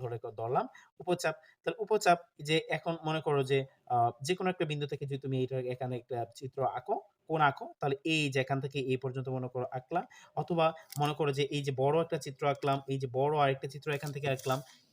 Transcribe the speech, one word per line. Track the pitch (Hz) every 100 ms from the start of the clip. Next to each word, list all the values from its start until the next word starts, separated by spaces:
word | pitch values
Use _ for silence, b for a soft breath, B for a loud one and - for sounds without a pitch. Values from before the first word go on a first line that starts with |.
ধরে | 123 117
ক-, | 117 107
ধরলাম | 113 160 254 B B -
উপচাপ। | 185 175 160 - B B
তাহলে | 165 175
উপচাপ | 208 214 196 226 - - 147
যে | 160 - 156
এখন | 170 165 156
মনে | 156 156
করো | 143 131
যে, | 135 135 b -
আহ, | 123 117 - 135
যে | 180
কোনো | 185
একটা | 175 160
বিন্দু | 147 143
থেকে | 147 139
যদি | 135
তুমি | 135 131
এটা | 127 131 127
এখানে | 123 127 123
একটা | - 123 113 -
চিত্র | 135 139 120 123
আঁকো, | - 240 - _ -
কোণ | 156 143
আঁকো, | - 294 -
তাহলে | 147 139
এই | 165 160 143
যে | 131
এখান | 131 135
থেকে | 135 143 127
এই | 127
পর্যন্ত | 131 131 131 131
মনে | 127
করো | 127 -
আঁকলাম, | 131 - 170 240 B B 151
অথবা | - 165 160 160 B 143
মনে | 147 147
করো | 147 139
যে | 139 143
এই | 139
যে | 127
বড় | 139 160
একটা | 165 156 147
চিত্র | 135 143
আঁকলাম, | 139 143 139 135
এই | 135
যে | 131 127
বড় | 147 151
আরেকটা | 139 135 139
চিত্র | 143 156 139
এখান | 151
থেকে | 143 143
আঁকলাম, | 131 135 131 - B _